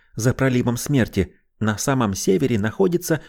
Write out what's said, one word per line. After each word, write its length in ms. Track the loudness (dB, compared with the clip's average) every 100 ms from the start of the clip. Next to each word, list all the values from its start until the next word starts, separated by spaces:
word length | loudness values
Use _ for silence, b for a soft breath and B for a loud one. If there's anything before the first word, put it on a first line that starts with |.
| b -2
за 180 | 0
проливом 420 | 2 2 2 0 -2
смерти, 580 | 0 0 2 0 -4 b _ _
на 180 | -4 -2
самом 360 | -2 0 0
севере 440 | 0 0 0 2 0
находится 640 | -2 0 0 0 -2 -4